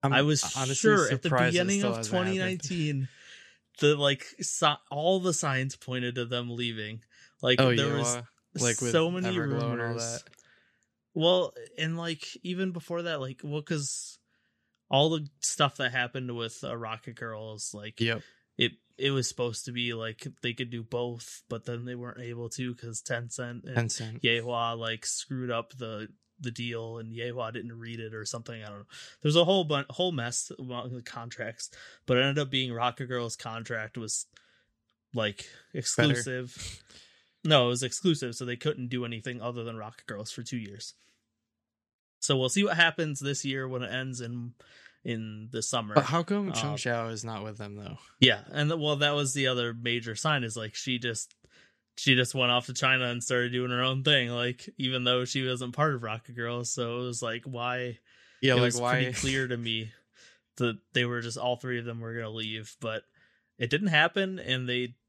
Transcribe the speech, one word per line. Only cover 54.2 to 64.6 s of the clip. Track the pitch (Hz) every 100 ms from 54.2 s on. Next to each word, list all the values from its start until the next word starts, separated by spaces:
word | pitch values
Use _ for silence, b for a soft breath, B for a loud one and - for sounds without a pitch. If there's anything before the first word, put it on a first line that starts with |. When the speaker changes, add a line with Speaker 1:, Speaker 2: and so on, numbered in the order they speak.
| 120
Speaker 2:
like, | 120 123 123 - -
even | 131 127
though | 123 127
she | 123 139 131
wasn't | 127 123
part | 123 151 135
of |
Rocket | 117 110 - 120
Girls. | 117 120 120
So | - 117 120
it |
was | 123 120
like, | 120 113
why? | 120 123 120 123 123 120 _ b b b
Speaker 1:
Yeah, | 135
Speaker 2:
It | 127
Speaker 1:
like, | 120
Speaker 2:
was | 120
pretty | 120 127 127
Speaker 1:
why? |
Speaker 2:
clear | 127 139 135 131
to | 120
me | 117 113 110 - _ b b b _ -
that | 123 107 _
they | 127
were | 120 120
just, | 117 113
all | 120 123
three | 131 120
of |
them | 117 117
were | 113
gonna | 117 110
leave, | 113 110 110 107 -
but | 113 110 - b b b b _
it | 117
didn't | 147 202
happen, | 151 165 - 190 190
and | - 127